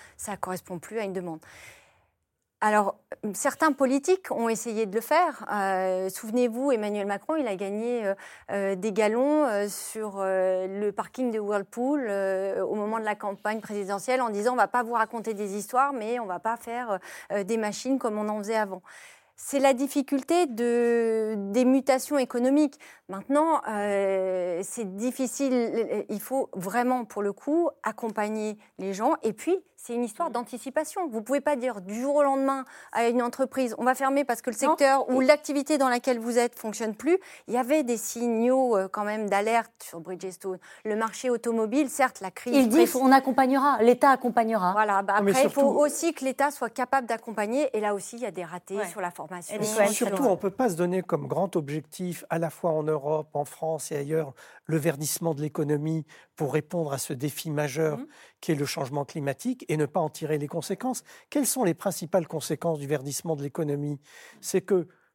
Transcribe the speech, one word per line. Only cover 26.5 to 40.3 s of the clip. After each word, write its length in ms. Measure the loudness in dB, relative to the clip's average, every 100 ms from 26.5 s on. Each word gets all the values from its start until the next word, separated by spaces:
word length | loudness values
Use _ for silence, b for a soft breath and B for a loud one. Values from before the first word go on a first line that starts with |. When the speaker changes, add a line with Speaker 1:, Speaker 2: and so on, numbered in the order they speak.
| -6
Speaker 1:
vraiment, 500 | -4 0 0 0 -4
pour 160 | -4
le 120 | -4
coup, 360 | -4 -2 0 0 -2
accompagner 760 | -8 -6 -6 -4 -4 -2 -6 -8 b -10
les 160 | -8 -2
gens. 180 | 0 0
Et 100 | -2
puis, 240 | -4 -2 -2 -4 -20
c'est 160 | -8
une 100 | -4
histoire 260 | -4 -4 -4
Speaker 2:
Mm. 40 |
Speaker 1:
d'anticipation. 760 | -4 -8 -10 -4 -4 -4 -4 -4
Vous 140 | -6
pouvez 180 | -2 0
pas 160 | 0 0
dire 240 | -2 -6
du 220 | -8 -4
jour 140 | 0 2
au 80 |
lendemain 420 | 4 4 0 -2 -6 B B
à 160 | 0 2
une 140 | 2
entreprise : « 540 | 0 -2 -2 0 -2 0
On 80 | 0
va 100 | 2
fermer 300 | 2 2 0
parce 160 | -2
que 80 | -4
le 80 | -2
Speaker 2:
Non. 100 | 2
Speaker 1:
secteur 360 | 4 6 4 4
où 120 | 2
Speaker 2:
Et 40 | 6
Speaker 1:
l'activité 520 | 6 4 -4 0 2
dans 100 | 2
laquelle 320 | 2 0 -2
vous 180 | 0 2
êtes 220 | 2 -2
fonctionne 360 | -8 -4 -6 -2
plus. » 220 | 0 0 B B -4
Il 60 |
y 40 | -2
avait 260 | 2 2
des 120 | 2 -2
signaux, 800 | -4 -4 0 2 2 4 4 2
euh, 140 | 0
quand 160 | -4 -4
même 240 | -2 0
d'alerte 420 | 0 2 0 0 -12
sur 200 | -16 -14
Bridgestone. 560 | -10 -10 -10